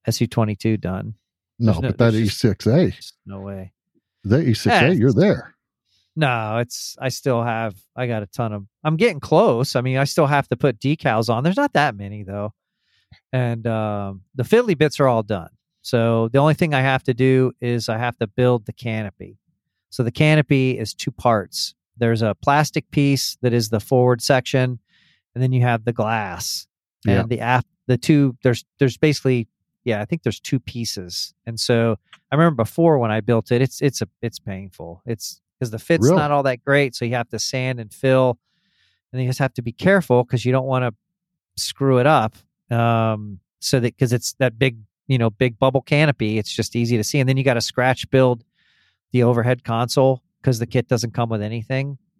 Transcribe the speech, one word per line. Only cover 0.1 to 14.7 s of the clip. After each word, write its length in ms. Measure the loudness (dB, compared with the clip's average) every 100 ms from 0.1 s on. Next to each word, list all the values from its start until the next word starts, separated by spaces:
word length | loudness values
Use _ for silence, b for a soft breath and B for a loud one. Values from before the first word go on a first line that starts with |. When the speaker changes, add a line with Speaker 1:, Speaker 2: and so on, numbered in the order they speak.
| -2
Speaker 1:
U 60 | -2
twenty-two 500 | 0 -2 -2 -2 -2
done. 360 | -4 -6 -10 -14 _ _ _ 0
Speaker 2:
No, 140 | 0
Speaker 1:
There's 100 | 2
no, 60 | -2
Speaker 2:
but 100 | 2
that 140 | 2
Speaker 1:
there's 120 | 2 0
just 140 | 0
Speaker 2:
E 40 | 0
six 180 | 0 2
A. 260 | 2 2 -2 -16 -20 -16
Speaker 1:
no 140 | -14
way. 320 | -12 -12 -14 _ _ _ _ _
Speaker 2:
That 180 | 0 2
E 120 | 2
six 200 | 0 2 4
A, 100 | 4
Speaker 1:
Eh, 40 |
Speaker 2:
you're 200 | 4 4
there. 420 | 4 2 2 -6 _ _ _ _ _ _ -4
Speaker 1:
No, 420 | -2 -2 -2 -2
it's, 380 | -4 -8 -14 -8
I 100 | -6
still 340 | -4 -2 0
have, 320 | -2 -4 -6 -10 _
I 140 | -8 -6
got 160 | -6
a 20 | -6
ton 260 | -6 -6
of, 140 | -6 -12 _
I'm 140 | -4 0
getting 240 | 0 -2
close. 560 | 0 4 4 2 -2 -2
I 60 |
mean, 160 | -2 -2
I 60 |
still 220 | 0 0 2
have 220 | 0 -2
to 80 | 0
put 240 | 0 0
decals 480 | -2 -2 0 0 0
on. 120 | 0
There's 120 | 0 0
not 180 | 0
that 200 | 0 0 -2
many 280 | -10 -12
though. 300 | -10 -8 -8 -10 _ _ b b b b _
And, 340 | -4 -2 -4 -4
um, 560 | -2 -2 -4 -8 -10 -10
the 80 | -8
fiddly 340 | 2 2 2